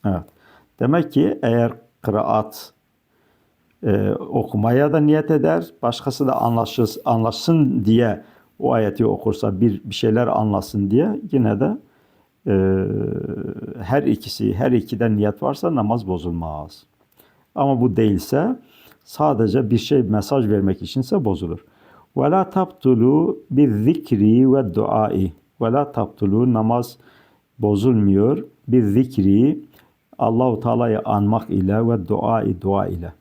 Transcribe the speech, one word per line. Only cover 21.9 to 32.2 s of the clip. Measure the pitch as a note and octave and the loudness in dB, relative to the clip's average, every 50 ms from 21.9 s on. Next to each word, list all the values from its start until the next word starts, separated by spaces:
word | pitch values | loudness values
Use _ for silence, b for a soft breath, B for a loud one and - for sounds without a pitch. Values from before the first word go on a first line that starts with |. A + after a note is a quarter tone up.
| b b b b _ | b b b b _
وَلَا | C#3 C3+ C#3+ E3+ F#3+ F#3 F#3 | -2 0 2 2 0 -2 0
تَبْتُلُوا | - F#3+ F#3 F3+ - _ - B2+ B2+ A2+ A#2 B2+ C#3+ D3+ E3+ - - - - _ - | -2 -2 -2 -2 -6 _ 2 2 4 4 4 4 4 2 2 0 -2 -6 -8 _ 2
بِالذِّكْرِ | C3+ D3 C3 G#2+ G#2 G#2+ C#3 E3 - - - B2 G2+ G#2 G#2+ A2+ B2 C3 | 2 2 2 2 2 2 0 0 0 -2 -2 0 2 4 4 6 6 6
وَالدُّعَاءِ. | C3 C3 C#3 B2 F#2+ E2+ G#2+ G#2+ - - A2+ G#2+ G#2 - F#2+ F#2+ F2+ D#2+ _ _ _ _ _ | 4 4 2 2 0 -2 -2 -2 0 0 0 0 0 0 -2 -2 -2 -6 _ _ _ _ _
وَلَا | A#2+ A2+ A#2+ C#3 C#3+ C#3+ | -2 0 0 0 -2 -2
تَبْتُلُوا, | - B2 G#2 - - - G#2 G2 G2 A2 B2 B2+ | -4 -6 -6 -6 -6 -4 -2 0 2 2 2 2
namaz | A#2+ A2 A2 A2 A#2+ A#2+ A#2+ - - b b b b b b b b b b b _ - | 2 2 2 0 0 0 -2 -6 -12 b b b b b b b b b b b _ -2
bozulmuyor. | A2 G#2 G#2 G2 G#2+ C3 B2 A2 G#2 G2 G2 G2 G#2 B2 D3 - - - _ _ _ - | 0 0 2 2 2 2 2 4 4 4 4 4 4 2 0 -2 -6 -14 _ _ _ 0
بِالذِّكْرِ, | A#2 B2+ A2 G2+ G2+ B2 C3 B2+ - - F#2+ G2 G2 G#2+ B2 C#3+ D#3 - - b b b b b b b _ _ - - | 2 2 2 4 2 2 0 0 -2 0 2 4 4 4 4 2 0 -2 -8 b b b b b b b _ _ -6 -2
Allahu | B2+ A2+ A2+ A#2 B2+ B2+ A2+ G#2 | -2 0 0 2 2 0 0 0
Teala'yı | A#2+ A#2+ A#2 A#2 A#2+ A#2 A2 - - | -2 -2 0 0 0 0 0 -2 -2
anmak | A2 G#2+ G2+ G2+ G2+ A2 A2+ - - | -2 0 0 2 2 0 0 -2 -2
ile, | - G2 F#2 F#2 G2+ A2 A2+ A#2 | -2 -2 0 0 0 0 2 0
ve | A#2 G#2+ F2 - | 0 -2 -2 -4
duai, | G#2+ F2+ | -4 -2